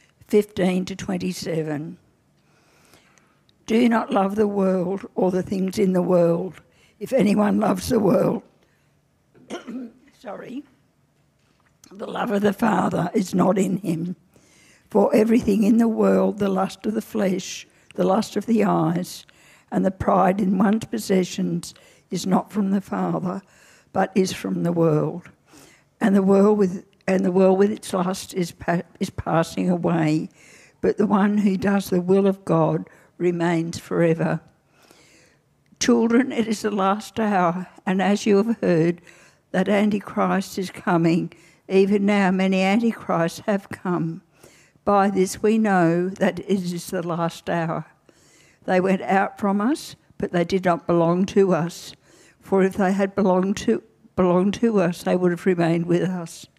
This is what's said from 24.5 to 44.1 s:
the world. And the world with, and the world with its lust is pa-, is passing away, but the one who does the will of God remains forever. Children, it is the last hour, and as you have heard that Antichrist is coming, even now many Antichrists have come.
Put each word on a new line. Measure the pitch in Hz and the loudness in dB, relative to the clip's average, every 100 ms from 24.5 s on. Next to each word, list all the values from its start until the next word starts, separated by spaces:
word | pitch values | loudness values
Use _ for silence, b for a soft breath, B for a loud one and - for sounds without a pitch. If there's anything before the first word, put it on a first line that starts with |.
| 180 | -4
the | 170 | -2
world. | 170 165 151 151 180 - _ B B B B B _ | 0 2 2 -2 -6 -14 _ B B B B B _
And | 226 | 2
the | 196 | 2
world | 190 196 202 214 | 4 4 4 4
with, | 190 185 - _ - | 2 -2 -14 _ -2
and | 190 | 0
the | 190 | 2
world | 185 190 190 | 4 4 4
with | 202 | 2
its | 214 - | 0 -6
lust | 190 180 190 - | -4 -4 -6 -8
is | 190 170 | -6 -6
pa-, | - - 175 - - | -6 -4 -4 -4 -8
is | 196 | -8
passing | - - 160 165 - 180 | -6 -2 -2 -2 -2 -2
away, | 175 170 165 156 156 190 B B B B _ | 0 0 0 0 0 -4 B B B B _
but | 185 - | -2 0
the | 196 | 0
one | 202 202 208 | 2 2 2
who | 196 185 | 0 0
does | 190 202 - | 0 -2 0
the | 180 | -2
will | 175 196 196 | 2 2 2
of | 190 | -2
God | - 165 156 160 185 b b - | 0 0 2 -2 -6 b b -4
remains | 175 170 170 165 165 - | -2 0 0 -2 -4 -8
forever. | - - 170 165 175 165 - _ b b b b b b b b _ _ _ - | -6 0 2 2 -2 -4 -8 _ b b b b b b b b _ _ _ -4
Children, | - 233 226 233 262 | 2 4 4 2 2
it | 240 220 | -2 -2
is | 214 | -4
the | 214 | -2
last | 202 190 208 - 226 | 0 0 0 -4 -4
hour, | 208 196 170 180 180 - - | 0 2 2 0 -8 -8 -4
and | 190 | 0
as | 185 202 220 | 2 2 2
you | 196 | 2
have | 226 226 | 2 0
heard | 185 165 170 170 b b b b _ | 0 2 2 -2 b b b b _
that | 185 190 | -2 0
Antichrist | 208 208 202 - 208 185 185 - - | 2 2 -2 -4 -2 0 -2 -4 -8
is | 185 | -8
coming, | - 214 170 165 170 165 B B B - | -6 -2 2 2 2 -2 B B B 0
even | 190 196 208 202 | 2 4 2 2
now | 202 190 | 2 2
many | 190 190 190 | 2 2 2
Antichrists | 190 214 233 - - 170 165 - - | 2 2 0 -2 -2 -2 -2 -4 -4
have | 196 - | -4 -4
come. | - 185 165 165 | -10 -4 -4 -4